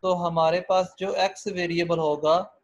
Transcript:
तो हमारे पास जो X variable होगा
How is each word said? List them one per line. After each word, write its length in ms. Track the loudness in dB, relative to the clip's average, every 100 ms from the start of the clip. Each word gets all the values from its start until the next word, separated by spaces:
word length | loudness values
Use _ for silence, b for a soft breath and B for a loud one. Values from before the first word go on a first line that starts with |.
तो 120 | 0 -2
हमारे 440 | 0 2 2 2
पास 320 | 0 0 0 -6
जो 140 | -6 0
X 260 | -2 -2 -10
variable 480 | -6 -4 -2 0 0
होगा 380 | 0 0 2 2 0 _